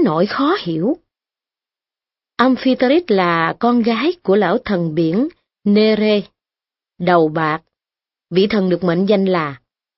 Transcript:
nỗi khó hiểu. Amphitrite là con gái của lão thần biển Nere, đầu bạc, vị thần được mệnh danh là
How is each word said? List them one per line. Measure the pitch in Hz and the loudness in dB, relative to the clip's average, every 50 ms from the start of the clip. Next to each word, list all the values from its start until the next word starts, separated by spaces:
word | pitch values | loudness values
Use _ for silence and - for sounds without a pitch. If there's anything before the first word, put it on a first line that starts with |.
| 339 | 4
nỗi | 202 156 160 185 | 2 2 0 -2
khó | 208 - - 277 294 381 - | -2 -2 -2 -2 -2 -2 -2
hiểu. | - 175 165 156 170 240 330 - _ _ _ _ _ _ _ _ _ _ _ _ _ _ _ _ _ _ _ _ _ _ _ _ _ _ _ | -4 -6 -4 -4 -2 -4 -4 -6 _ _ _ _ _ _ _ _ _ _ _ _ _ _ _ _ _ _ _ _ _ _ _ _ _ _ _
Amphitrite | - 233 262 254 240 - 262 254 254 254 247 285 349 349 - 214 | -2 0 0 0 0 0 0 0 2 2 2 2 2 0 0 0
là | 190 180 175 170 165 165 165 156 - | 0 0 0 0 0 -2 -2 -2 -2
con | - 233 240 240 | 0 0 2 2
gái | 220 233 233 220 262 330 349 - | 0 0 -2 -2 -2 -4 -4 -4
của | - - 190 | -2 0 2
lão | 214 202 170 185 - | 2 2 2 0 -2
thần | - - 202 175 170 165 151 | -2 -2 -4 -2 -2 -2 -2
biển | 165 165 160 165 214 269 330 - _ _ _ _ _ - | -2 0 0 0 -2 -2 -4 -6 _ _ _ _ _ -2
Nere, | 208 202 208 214 220 220 208 214 214 214 208 - - _ _ _ _ _ _ _ _ _ _ _ _ _ - | 0 2 2 4 2 2 2 0 0 0 0 -2 -6 _ _ _ _ _ _ _ _ _ _ _ _ _ -6
đầu | 180 175 180 170 160 156 | -2 2 2 2 2 2
bạc, | 151 165 160 156 156 160 _ _ _ _ _ _ _ _ _ _ _ _ _ - | 0 -2 -2 -2 -4 -6 _ _ _ _ _ _ _ _ _ _ _ _ _ -4
vị | 170 180 196 | 0 0 0
thần | 214 226 208 190 185 | 2 0 0 0 0
được | 175 170 190 | -2 -2 0
mệnh | 175 165 175 196 | -2 0 0 0
danh | 190 214 196 190 | 0 2 2 0
là | 190 185 170 156 143 135 - _ _ _ _ _ _ _ | 0 0 -2 -4 -6 -10 -14 _ _ _ _ _ _ _